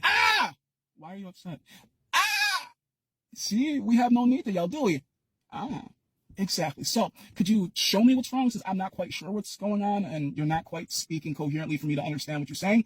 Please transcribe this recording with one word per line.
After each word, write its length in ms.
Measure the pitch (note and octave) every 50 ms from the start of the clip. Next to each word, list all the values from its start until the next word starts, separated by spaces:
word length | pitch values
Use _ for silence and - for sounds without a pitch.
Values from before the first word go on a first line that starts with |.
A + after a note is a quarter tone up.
| -
Ah! 500 | G5 G5 A5 A#5 A5+ A5 - - - - _ _ _ _ _ _ _ _
Why 160 | _ D3+ D#3+ F#3
are 40 |
you 100 | G3 G3+
upset? 320 | F#3 F3+ - - F3+ E3 - _ _ - - - _ _ _ _ _ -
Ah! 560 | - - G#5+ G#5 G5+ G#5 G#5 - F4+ - - _ _ _ _ _ _ _ _ _ _ _ _ -
See, 440 | - - - G3+ G#3+ C4 D#4 D4 C#4
we 180 | G#3 G#3 A#3
have 140 | A#3 B3 B3
no 140 | A#3+ A#3+ B3
need 200 | A#3+ B3+ - E4+
to 60 | A#3+
yell, 160 | G3 F3+ E3+
do 160 | F3+ B3+ D#4 C#4+
we? 200 | G#3+ E3 C#3 - _ _ _ _ _ _ _ _ _
Ah, 320 | - A#2+ F3 C4+ B3+ C#3 - - - _ _ _ _ _ _ _ -
exactly. 460 | - G3 F3+ - - E3+ D#3 C#3+ - E3
So, 280 | - - A3+ G#3+ E3+ _ - - - -
could 140 | - G3+ E3
you 220 | A3 A3 F#3 F3 -
show 300 | - - - - F#3+ A3+
me 120 | B3 C4
what's 160 | B3+ B3 -
wrong? 180 | - B3+ C4 B3
Since 140 | - G#3 -
I'm 120 | - F#3+
not 140 | F#3+ F#3+ F#3+
quite 220 | - - F3+ - -
sure 180 | - D#3 D#3
what's 260 | G3 G#3+ G3+ - -
going 260 | - F#3+ G3+ G#3 G3+ G3+
on, 220 | G3+ G#3 G3+ G3+
and 300 | E3+ D#3+ D#3 D3 C#3+ C3
you're 100 | D3 D3+
not 200 | D3+ D#3 E3 E3
quite 260 | - - D#3+ E3+ -
speaking 420 | - - - - E3 D#3+ D3 D#3+ D3+
coherently 420 | - D3+ D3 C#3+ D3+ D#3 - D#3
for 100 | C#3+ -
me 80 | D3+ D3
to 60 | D3
understand 400 | - - D3 C#3 - - D3+ D3
what 80 | D3 -
you're 60 | D3
saying. 300 | - - F#3 G#3 A#3 A3+